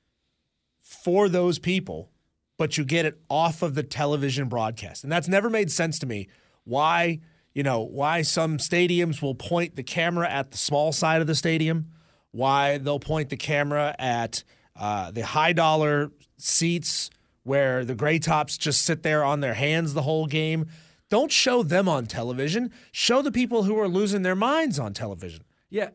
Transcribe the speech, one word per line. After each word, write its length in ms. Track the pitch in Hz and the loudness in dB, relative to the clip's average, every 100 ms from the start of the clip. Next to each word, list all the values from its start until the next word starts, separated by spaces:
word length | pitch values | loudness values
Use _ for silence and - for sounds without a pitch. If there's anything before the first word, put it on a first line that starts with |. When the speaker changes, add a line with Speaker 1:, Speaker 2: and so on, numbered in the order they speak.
| _ _ _ _ _ _ _ _ | _ _ _ _ _ _ _ _
Speaker 1:
for 480 | - - - 185 202 | -20 -8 0 2 2
those 300 | 180 175 165 | 2 0 0
people, 520 | 180 185 185 80 - _ _ _ _ - | 0 -2 -2 -10 -14 _ _ _ _ -6
but 200 | 156 160 | -4 -2
you 60 | |
get 220 | 135 165 156 | 0 0 0
it 160 | - - | -4 -4
off 320 | 147 170 160 | 0 0 0
of 120 | 170 | -2
the 100 | 139 | -2
television 640 | 135 - 147 147 139 131 131 | -4 -2 -2 0 -2 -2 -2
broadcast. 540 | 120 110 113 90 - | -2 -4 -6 -12 -12
And 80 | 135 | -4
that's 160 | 170 156 | -2 2
never 220 | 196 226 | 2 2
made 220 | 220 180 | 0 0
sense 280 | - 165 - | 0 -2 -2
to 60 | 135 | -4
me 220 | 104 95 _ _ _ - | -8 -10 _ _ _ -4
why, 540 | 127 156 170 170 160 - _ _ | 2 4 4 2 -2 -8 _ _
you 100 | 139 | -2
know, 180 | 139 117 | 0 0
why 400 | 110 139 147 170 | -2 -2 0 0
some 360 | 156 - 160 156 | 0 0 0 -2
stadiums 640 | - 175 175 175 170 139 | 0 2 4 2 0 -2
will 140 | 139 127 | -4 -4
point 400 | - 175 175 - | -2 -2 -2 -6
the 80 | |
camera 460 | 127 175 165 170 170 | -6 -2 0 0 -2
at 220 | 139 135 | -2 -4
the 60 | - | -4
small 340 | - 147 156 | 0 2 0
side 300 | - 160 160 | 2 2 2
of 60 | 156 | 2
the 80 | 156 | 0
stadium, 520 | 165 160 160 165 156 - _ _ _ | 0 2 0 0 -4 -12 _ _ _
why 480 | 110 135 139 143 143 | -2 2 4 4 0
they'll 200 | 139 143 | -2 -2
point 300 | - 156 143 | -2 -4 -4
the 80 | - | -6
camera 580 | - 143 143 147 147 - | -2 0 0 0 -2 -2
at, 460 | 131 117 113 - - _ _ - | -2 -2 -2 -6 -10 _ _ -8
uh, 340 | 104 104 87 | -4 -4 -4
the 140 | 107 110 | -6 -2
high 280 | 156 165 | 2 2
dollar 580 | 170 160 156 151 147 147 - - - | 4 4 4 2 0 -2 -8 -20 -8
seats 760 | - - 165 175 - - - _ _ _ | 0 2 2 0 -2 -2 -4 _ _ _
where 420 | 123 139 135 127 120 | 0 2 2 0 -2
the 100 | 117 | -2
gray 240 | 147 160 | 0 0
tops 380 | 160 156 151 - | 2 0 0 -4
just 240 | 151 139 | 0 2
sit 220 | - 165 | 2 0
there 200 | 160 151 | 0 2
on 160 | 143 147 | 2 0
their 140 | 135 | -2
hands 400 | 107 143 160 160 | 0 0 0 0
the 80 | 143 | -2
whole 240 | 139 160 156 | 0 -2 -2
game. 400 | 156 156 160 156 - - _ - | -2 -2 -2 -4 -10 -20 _ 0
Don't 220 | 208 320 | 2 2
show 300 | - 262 247 | 2 4 2
them 240 | 165 180 190 | 4 2 2
on 200 | 143 113 | 0 -2
television. 640 | - 117 127 143 208 247 - - | -6 -4 -2 -2 -2 -4 -10 -14
Show 300 | - - 247 | -2 2 2
the 100 | 285 | 2
people 320 | 247 247 233 | 0 0 2
who 160 | 196 214 | 2 2
are 80 | 196 | 2
losing 360 | 180 208 202 | 2 0 0
their 120 | 185 185 | 0 2
minds 440 | 233 311 311 147 | 2 2 0 -2
on 140 | 110 | -4
television. 500 | 98 113 90 90 80 - _ _ | -6 -8 -8 -12 -14 -20 _ _
Speaker 2:
Yeah, 200 | 196 196 | -6 -6